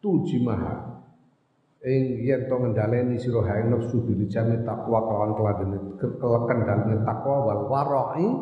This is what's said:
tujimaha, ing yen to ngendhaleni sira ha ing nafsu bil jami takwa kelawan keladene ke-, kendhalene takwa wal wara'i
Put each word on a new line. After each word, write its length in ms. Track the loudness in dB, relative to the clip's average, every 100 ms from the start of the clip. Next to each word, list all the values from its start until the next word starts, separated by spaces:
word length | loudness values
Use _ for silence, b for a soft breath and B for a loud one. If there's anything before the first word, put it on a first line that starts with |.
tujimaha, 960 | 2 0 2 0 0 0 -4 -6 -10 -16 -20 _ _ _ _ _ _ _
ing 400 | -2 0 0 -2
yen 240 | 0 0
to 120 | 0 0
ngendhaleni 560 | 0 2 2 2 0 0
sira 240 | 0 0 0
ha 160 | 0
ing 80 | 2
nafsu 320 | 0 0 -2
bil 240 | 0 0 0
jami 320 | 0 0 0 0
takwa 320 | -4 0 0
kelawan 320 | 2 0 0
keladene 460 | 2 0 0 -2 -4 -8 -6
ke-, 200 | -6 -2
kendhalene 800 | 0 2 2 0 2 2 2 2 0
takwa 400 | -2 0 2 2
wal 160 | 0 0
wara'i 560 | 0 0 0 0 0 0 0